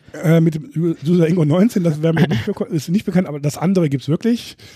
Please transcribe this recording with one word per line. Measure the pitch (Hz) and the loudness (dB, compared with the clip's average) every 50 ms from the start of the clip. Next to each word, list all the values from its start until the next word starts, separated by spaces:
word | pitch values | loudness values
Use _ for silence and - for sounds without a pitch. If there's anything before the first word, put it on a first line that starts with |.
| _ | _
<laughs> | - - 151 - | -18 -16 -6 0
Äh, | 156 165 165 160 | 2 4 4 4
mit | 165 156 | 2 0
dem | 160 151 - - 151 170 170 165 - 139 | -2 -10 -8 -6 -4 -2 -2 -2 -4 -2
User | 147 180 180 165 156 | 0 2 2 4 2
Ingo | 185 185 156 | 2 2 2
neunzehn, | 147 151 180 196 240 - 208 170 | 2 4 4 2 2 2 0 0
das | 170 151 151 156 | 0 -2 0 0
wäre | 165 165 | 0 2
mir | 160 - 143 | 2 2 2
nicht | 170 117 - | 0 -2 -2
beko-, | 208 196 - 214 | -4 -4 -6 -6
ist | - 180 156 - - | -4 -4 -6 -4 0
nicht | 170 214 - | -2 -2 -2
bekannt, | - 170 180 185 | 0 0 0 0
aber | 151 147 147 | 0 -4 -6
das | 139 147 - | -4 -4 -4
andere | - 151 180 196 185 170 147 | -2 -2 0 2 2 2 2
gibt's | 139 131 - - | 0 -2 -2 -2
wirklich. | 156 175 - 226 240 226 - - - _ - - - | -2 0 0 0 -2 -2 -4 -10 -18 _ -20 -20 -20